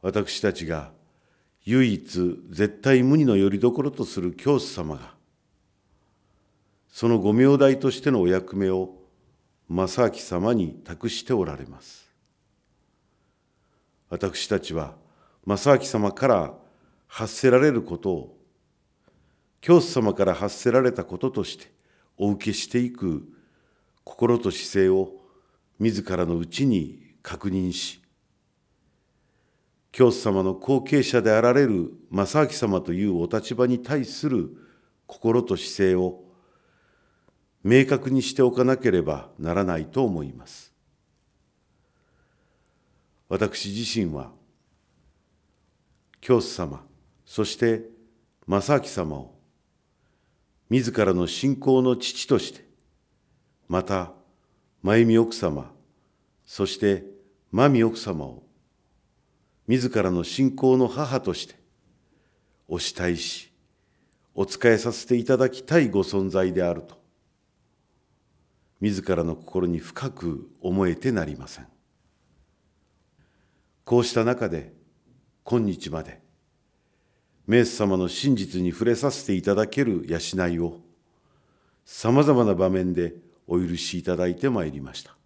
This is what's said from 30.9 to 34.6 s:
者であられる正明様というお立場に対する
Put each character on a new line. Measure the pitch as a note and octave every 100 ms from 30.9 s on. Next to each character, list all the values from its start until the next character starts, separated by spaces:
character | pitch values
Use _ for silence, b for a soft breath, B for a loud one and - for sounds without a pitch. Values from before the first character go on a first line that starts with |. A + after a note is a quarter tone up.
| D3
者 | C3 B2
で | G#2+
あ | A2
ら | A#2+
れ | B2+ C#3
る | G2 E2 - -
正 | F2+ G2 D3+
明 | D3+
様 | - A2 F#2+
と | F2+
い | F2 G#2
う | F2
お | E2+
立 | A2 - A#2
場 | B2
に | B2
対 | B2 D3 B2+
す | - D3+
る | B2 D2+ B